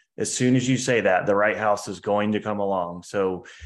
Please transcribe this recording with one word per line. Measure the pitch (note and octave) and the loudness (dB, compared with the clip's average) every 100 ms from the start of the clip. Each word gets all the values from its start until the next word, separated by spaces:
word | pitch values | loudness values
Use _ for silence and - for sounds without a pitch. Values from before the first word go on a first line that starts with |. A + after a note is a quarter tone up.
| _ - | _ -8
As | G#2 | -6
soon | - B2 B2+ | 0 2 2
as | B2 | 2
you | B2+ | 0
say | - A#2+ | 2 2
that, | G2 F2+ F2 | 4 2 2
the | G2+ | 2
right | G#2 G#2 | 2 2
house | G#2+ G2+ - | 0 0 -4
is | F2+ | -8
going | G#2 G#2 G#2 | -2 0 0
to | G#2 | -2
come | G#2+ G2+ | -2 -4
along. | G2 F#2+ F2 F2+ | -2 -2 -4 -8
So | - G#2 F#2+ F2+ - - | -6 -2 -2 -2 -10 -18